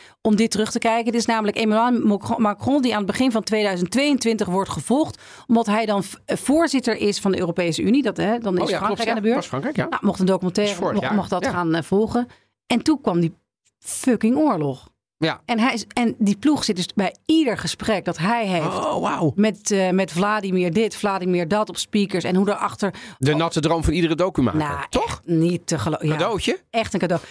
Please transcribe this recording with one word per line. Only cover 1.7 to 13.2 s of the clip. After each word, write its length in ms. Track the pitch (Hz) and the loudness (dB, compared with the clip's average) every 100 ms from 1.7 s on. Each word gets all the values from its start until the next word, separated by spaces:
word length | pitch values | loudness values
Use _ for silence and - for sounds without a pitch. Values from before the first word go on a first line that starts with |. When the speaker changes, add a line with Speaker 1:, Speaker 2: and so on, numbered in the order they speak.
| 214 247 240 220 | 2 2 2 2
Speaker 1:
Macron, 360 | 196 - 233 | 0 -2 0
Macron 400 | 208 202 - 285 | 0 0 0 2
die 100 | 247 | 2
aan 60 | 208 | 0
het 100 | 196 | -2
begin 240 | - 262 | 0 2
van 120 | 220 | 2
tweeduizend 480 | - 214 208 180 180 | 0 0 0 0 0
tweeëntwintig 560 | 247 294 277 226 220 180 | 0 2 2 0 0 0
wordt 220 | 185 185 | 0 -2
gevolgd. 520 | - - 269 320 - - - - | -6 0 0 0 -6 -20 -18 0
Omdat 180 | 233 214 | 2 2
hij 200 | 214 214 | 0 0
dan 180 | 202 | -2
v-, 120 | 202 - - | -2 -10 -6
eh, 120 | 214 | -4
voorzitter 580 | - 302 330 262 233 214 | 2 2 2 2 0 0
is 220 | 202 196 | 0 0
van 120 | 196 | 0
de 80 | 180 | 0
Europese 420 | 175 170 170 156 | -2 -2 -2 0
Unie. 200 | 190 269 | 2 2
Dat, 140 | 240 165 | 2 -2
hè, 200 | 180 233 | -2 -2
dan 160 | 220 180 | -2 -2
is 60 | |
Speaker 2:
Oh 60 | - | 0
ja, 80 | 175 | -2
Speaker 1:
Frankrijk 80 | 202 | -2
Speaker 2:
klopt, 180 | 233 | -2
ja. 60 | 226 | -2
Speaker 1:
aan 60 | 226 | 0
de 60 | |
beurt. 140 | 214 220 | 0 0
Speaker 2:
Was 120 | - | -2
Frankrijk, 280 | 127 233 254 | -6 -4 -4
ja. 120 | - | -4
Speaker 1:
Nou, 160 | - 202 | -2 -2
mocht 140 | 180 | 0
een 60 | 185 | 2
documentaire, 480 | 185 185 196 208 | 2 0 0 -2
Speaker 2:
Is 60 | 180 | -2
vorig 140 | 180 196 | -2 -2
Speaker 1:
mocht, 100 | 131 | 0
Speaker 2:
jaar, 80 | 208 | -2
Speaker 1:
mocht 140 | 185 | 0
dat 140 | 180 185 | -2 -2
Speaker 2:
ja. 60 | |
Speaker 1:
gaan, 240 | 175 170 165 | -2 0 0
eh, 60 | |
volgen. 440 | 151 190 214 240 247 - _ _ - | 0 0 2 0 -4 -8 _ _ -4
En 140 | 240 | 0
toen 180 | 302 311 | 2 2
kwam 180 | 208 | 2
die 140 | 170 | 2